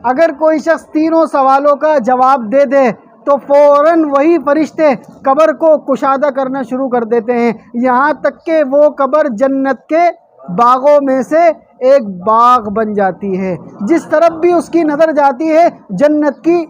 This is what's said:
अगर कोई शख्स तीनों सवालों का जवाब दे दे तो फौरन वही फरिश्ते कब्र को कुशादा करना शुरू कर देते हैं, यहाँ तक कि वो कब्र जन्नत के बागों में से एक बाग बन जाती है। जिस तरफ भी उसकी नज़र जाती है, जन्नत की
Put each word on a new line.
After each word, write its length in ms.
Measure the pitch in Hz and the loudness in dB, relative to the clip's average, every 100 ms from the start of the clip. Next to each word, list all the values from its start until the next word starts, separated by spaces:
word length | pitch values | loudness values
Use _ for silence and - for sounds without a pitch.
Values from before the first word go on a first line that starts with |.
अगर 280 | 233 254 330 | -2 0 0
कोई 240 | 285 311 311 | 0 -2 0
शख्स 220 | 320 311 - | -2 -4 -4
तीनों 380 | 311 320 330 311 | -4 0 0 0
सवालों 460 | 294 262 269 294 277 | 0 2 2 0 0
का 220 | 302 302 | 0 0
जवाब 480 | 220 254 254 269 214 | 0 0 2 0 0
दे 160 | 269 277 | 0 2
दे 240 | 277 254 - _ _ - | 2 0 -2 _ _ -2
तो 100 | 277 | -2
फौरन 680 | - 285 294 285 302 330 302 | 2 2 4 4 2 2 0
वही 320 | 277 302 339 | 0 2 0
फरिश्ते 540 | 262 294 302 - 311 226 - - | 0 -2 -2 0 0 0 -8 -6
कब्र 280 | 262 269 311 | -2 2 2
को 220 | 262 320 294 | 2 2 0
कुशादा 460 | - 262 285 269 294 | 0 -2 -2 0 -2
करना 300 | 262 262 269 | -4 -6 -6
शुरू 240 | 262 254 269 | -8 -6 -4
कर 160 | 240 226 | -4 -2
देते 260 | 240 226 | -4 -2
हैं, 400 | 240 233 226 - 240 | -2 -2 -4 -10 -4
यहाँ 440 | 254 247 294 302 | 0 0 0 -2
तक 180 | 302 - | -6 -6
कि 220 | - 320 | -2 -2
वो 240 | 269 285 294 | 0 2 0
कब्र 360 | - 269 302 302 208 | 0 -2 0 -2 -2
जन्नत 480 | 269 269 269 262 _ | -2 -2 -2 -4 _
के 200 | 311 349 330 _ _ - | 0 0 -2 _ _ -10
बागों 460 | 180 233 254 277 294 | 0 2 2 2 2
में 200 | 269 262 | 2 -2
से 240 | 247 311 339 - _ _ 254 | 0 2 2 0 _ _ 0
एक 220 | 277 208 185 | 2 0 -8
बाग 460 | 185 226 240 247 214 | -2 2 4 2 -2
बन 240 | 208 214 | -6 -4
जाती 400 | 208 190 190 202 185 | -2 -4 -4 -6 -6
है। 200 | 190 170 - - | -6 -8 -12 -10
जिस 220 | 208 320 - | -2 -2 0
तरफ 340 | 311 339 330 | 0 0 0
भी 120 | 349 | 0
उसकी 320 | 349 - 330 | 0 0 -2
नज़र 280 | 311 285 320 | -2 0 0
जाती 320 | 294 277 254 320 | 2 0 0 0
है, 220 | 311 339 302 _ | 2 2 -2 _
जन्नत 480 | 185 294 302 294 285 | -2 0 2 -2 -2
की 180 | 320 349 | -2 -2